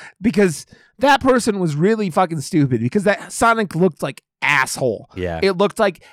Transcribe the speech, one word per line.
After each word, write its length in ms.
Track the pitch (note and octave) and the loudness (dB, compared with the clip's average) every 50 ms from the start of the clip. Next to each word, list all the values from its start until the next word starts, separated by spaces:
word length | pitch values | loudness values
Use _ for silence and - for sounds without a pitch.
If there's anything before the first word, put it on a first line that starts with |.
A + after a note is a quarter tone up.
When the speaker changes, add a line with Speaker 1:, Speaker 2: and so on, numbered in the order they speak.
| - - - - | -20 -20 -10 -4
Speaker 1:
Because 460 | F#3 G#3+ D#3+ G#3 G3+ F#3 D3 - - _ _ _ _ _ _ - | -4 -2 2 2 2 2 2 -2 -10 _ _ _ _ _ _ -2
that 240 | B3+ C#4+ C#4 C4+ - | 2 2 2 4 4
person 360 | C4 B3+ B3 - A3+ G3+ G3 | 2 2 2 2 0 0 0
was 160 | F3+ D#3+ C#3+ | 0 -2 0
really 360 | D3 E3 G#3 A3+ A3 G#3 F3+ | 2 2 2 2 2 0 -2
fucking 320 | D3 G3+ F#3 D#3+ E3 D#3 C3 | 0 0 0 0 -2 -6 -6
stupid, 380 | - - D#3 C#3+ B2+ B2+ A2 A#2 | -2 0 0 2 2 0 0 -2
because 220 | B2 - G#3 E3+ | -2 -2 0 0
that 280 | G3+ G3+ - - - - | 0 0 -2 -4 -10 -4
Sonic 420 | - A#3+ A#3 A3+ A3+ G#3+ D3 - | 0 2 2 2 2 -2 -4 -2
looked 280 | D#3+ F3+ F#3 D3 - F#3 | 0 0 0 0 -2 -8
like 200 | C#3+ - - _ _ _ - - | -10 -10 -10 _ _ _ -4 0
asshole. 640 | C3+ D3 C#3 C3 - - - C#3 B2 G2+ F2 - - - | 0 2 2 2 0 -2 -4 -2 -2 -2 -4 -8 -12 -10
Speaker 2:
Yeah. 240 | F#2 F2+ F2 E2 E2 - | -6 -6 -4 -4 -2 -2
Speaker 1:
It 100 | G3 F#3+ | 0 0
looked 260 | F3 G3+ G#3 - - | 0 0 -2 0 0
like 260 | A3 G3 D#3+ - _ - | -2 -2 -2 -4 _ -20